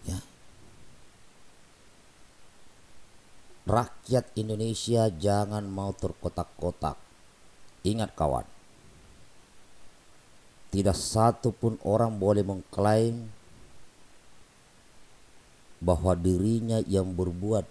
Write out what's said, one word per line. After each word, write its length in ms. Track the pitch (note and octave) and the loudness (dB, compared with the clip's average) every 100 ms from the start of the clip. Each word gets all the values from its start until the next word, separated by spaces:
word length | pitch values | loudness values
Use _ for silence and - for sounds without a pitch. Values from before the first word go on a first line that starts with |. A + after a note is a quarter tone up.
| - | -6
Ya. 160 | F#2 - - - - - - - - - - - - - - - - - - - - - - - - - - - - - - - - - - - | -8 -10 -20 -20 -20 -20 -20 -20 -20 -20 -20 -20 -20 -20 -20 -20 -20 -20 -20 -20 -20 -20 -20 -20 -20 -20 -20 -20 -20 -20 -20 -20 -20 -20 -10 0
Rakyat 640 | A2 A#2+ - - B2+ - - | 0 0 -10 -2 -2 0 -6
Indonesia 720 | A2 G#2+ A2+ G#2+ - A#2 A2 | -4 -4 -4 -4 0 2 2
jangan 560 | D#2+ G2+ G2+ G#2 G#2+ G2+ | 2 2 2 0 -4 -6
mau 240 | G2 G2 | -6 -6
terkotak-kotak. 1040 | - F#2+ - F2+ - E2+ - F2 - D#2 - - - - - - - - - | -4 -6 -6 -6 -6 -8 -4 -6 -4 -6 -6 -16 -20 -20 -20 -20 -20 -20 -4
Ingat, 320 | F#2+ A2 G#2 - | -2 -2 -4 -2
kawan, 320 | D2+ B1+ - - - - - - - - - - - - - - - - - - - - - - - | 0 0 -6 -20 -20 -20 -20 -20 -20 -20 -20 -20 -20 -20 -20 -18 -18 -20 -20 -20 -20 -20 -20 -20 -4
tidak 240 | G2 G2 F#2 | 2 2 2
satu 560 | - A2 A2+ A#2 A#2+ | 0 4 4 4 -2
pun 240 | - A#2 A2 | 0 -2 -2
orang 320 | - G#2+ A2+ G#2+ | 0 2 2 2
boleh 320 | G2 G#2 F#2+ | 4 4 2
mengklaim 800 | F#2+ - - G2+ A2 A#2 A#2 A2 G#2+ - - - - - - - - - - - - - - - - - - - - - - - - | -4 -8 0 4 4 2 -2 -10 -16 -20 -20 -20 -18 -20 -20 -20 -20 -20 -20 -20 -20 -20 -20 -20 -20 -20 -20 -20 -20 -20 -20 -20 -4
bahwa 320 | E2+ E2 F2 F2 | 2 4 4 4
dirinya 640 | F2+ F2+ G#2 A2+ A2+ A2+ - | 4 4 4 2 2 0 2
yang 240 | G2 F#2 | 2 2
berbuat 560 | F2+ F2+ F2 G2+ A2 F2+ | 0 -2 -2 0 0 -2